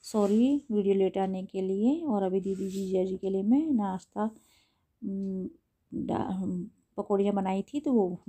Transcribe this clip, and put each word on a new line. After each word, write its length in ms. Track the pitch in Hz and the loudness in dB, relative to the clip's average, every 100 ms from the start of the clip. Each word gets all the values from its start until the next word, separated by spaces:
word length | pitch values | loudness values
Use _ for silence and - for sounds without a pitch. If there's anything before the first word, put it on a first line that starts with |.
Sorry 600 | - 214 202 214 262 285 - | -4 2 4 4 4 2 0
वीडियो 240 | 208 196 | 0 2
लेट 240 | 196 190 190 | 4 2 0
आने 240 | 190 185 | -2 -4
के 180 | 190 190 | -6 -4
लिए। 380 | 190 196 233 320 | -2 2 2 2
और 180 | 311 208 | 0 0
अभी 180 | 190 190 | 0 0
दीदी 280 | 196 190 196 | -2 -4 -4
जीजा 340 | 196 190 190 | -4 -2 0
जी 120 | 190 190 | 0 -2
के 140 | 190 | -2
लिए 120 | 190 | 0
मैं 220 | 202 277 320 | 4 4 4
नाश्ता, 580 | 240 202 185 - 202 214 220 _ _ _ _ _ _ | 0 0 -4 -8 -4 -4 -6 _ _ _ _ _ _
उम, 460 | 208 196 196 190 185 - _ _ _ | -8 -6 -4 -6 -8 -12 _ _ _
डा-, 760 | - - - - 190 190 180 196 - _ - | -8 -4 -4 -4 -4 -4 -4 -8 -14 _ -8
पकौड़ियाँ 360 | 196 196 202 | 0 0 2
बनाई 280 | 202 190 196 | 0 0 -2
थी 160 | 202 285 | -4 -4
तो 120 | 294 | 0
वो 300 | 240 180 175 | 2 2 -2